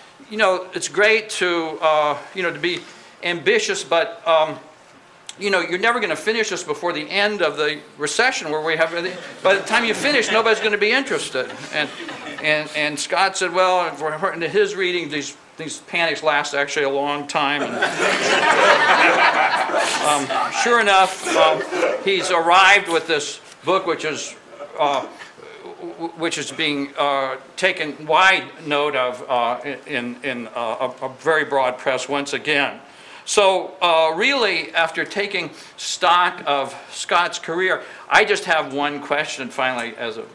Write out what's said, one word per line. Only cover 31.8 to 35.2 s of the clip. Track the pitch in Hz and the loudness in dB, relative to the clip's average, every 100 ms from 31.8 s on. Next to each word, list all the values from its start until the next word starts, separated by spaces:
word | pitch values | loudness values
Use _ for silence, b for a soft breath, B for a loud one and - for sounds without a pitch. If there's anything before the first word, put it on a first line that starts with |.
| - 131 - | -2 -2 -2
once | 143 139 | -4 -4
again. | 127 147 143 131 107 B B B B - | -4 -2 0 0 -4 B B B B 0
So, | - 196 185 175 - | 4 4 4 -2 0
uh, | 175 160 160 175 | 4 4 4 2
really, | 254 277 208 165 147 | 0 2 0 0 -2
after | 170 160 - | 0 0 -2
taking | 156 202 | -4 -4